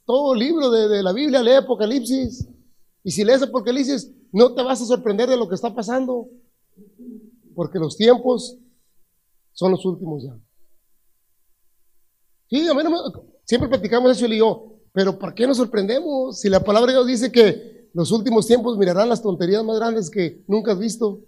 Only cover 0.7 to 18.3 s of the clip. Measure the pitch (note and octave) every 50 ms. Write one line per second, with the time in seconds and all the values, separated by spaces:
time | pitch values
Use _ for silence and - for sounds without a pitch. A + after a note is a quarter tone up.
0.7 | A#3 A3+ G#3+ G#3+ G#3 G3+ F#3+ F#3 F#3 B3 D4 D4+ B3+ C4 A3+ A3+ C4 C4+ C4+ C4
1.7 | B3 F#3+ G#3+ G#3 C4 C#4 A#3 A3 C4 C4+ B3+ A#3 - - - - - _ _ _
2.7 | _ _ _ _ _ _ _ F#3+ C3 F#3 G#3 A3 C4 C4 C#4 G#3+ A3 B3+ G3 A#3+
3.7 | B3 C#4+ C4 B3+ C#4 G#3+ - - - _ _ _ - G3+ A#3+ A#3+ A#3+ C4+ B3 C4
4.7 | C4 G#3+ A#3+ G#3+ A#3+ - B3 A3 G3 G3+ B3 C4 B3+ A#3+ A3+ F3 G3 - - A#3
5.7 | - A#3+ G3+ G#3 B3 C4 C4 B3 B3 A#3+ A3+ - - - _ _ _ _ _ _
6.7 | _ F#3+ G#3 _ _ - B3 B3 G#3+ - - - _ _ _ _ - F3 D#3+ -
7.7 | - F3+ D#3+ D3 - - G#3+ A#3 B3 - - B3+ B3 A3 - - - - _ _
8.7 | _ _ _ _ _ _ _ _ _ _ _ _ _ _ _ _ _ - F3 F#3+
9.7 | F#3+ F3+ - F#3+ E3+ D#3 F#3+ D#3+ D3+ C#3+ B2 C3+ A#2+ A2 - _ _ _ - _
10.7 | _ _ _ _ _ _ _ _ _ _ _ _ _ _ _ _ _ _ _ _
11.7 | _ _ _ _ _ _ _ _ _ _ _ _ _ _ _ _ A3+ C#4+ E4 E4+
12.7 | C#4+ C#4 D#4 E4+ - B3 - A3+ - - - - _ _ _ - A3+ B3 D4 A#3
13.7 | F3+ - F#3+ F#3+ A#3 A#3+ B3 B3+ B3+ - A#3+ A3+ A3 G#3+ A3+ A3 F3+ - - -
14.7 | - _ _ _ _ F#3 F#3+ F#3+ F#3 F#3+ G3+ E3+ D#3 - A#3 C4+ C4+ A#3 B3 -
15.7 | - G#3 G3 G3 A#3+ C#4 F4 D4+ C#4+ C4 B3+ C4 G3 - - G3+ F#3+ F#3 F#3+ G#3
16.7 | G3+ A3 B3 A#3+ B3+ C4 B3 B3 C4 G#3 B3+ B3+ - A#3+ A3 F#3+ - - - -
17.7 | - - - _ - E3+ D#3+ - G#3 A3+ G3+ C4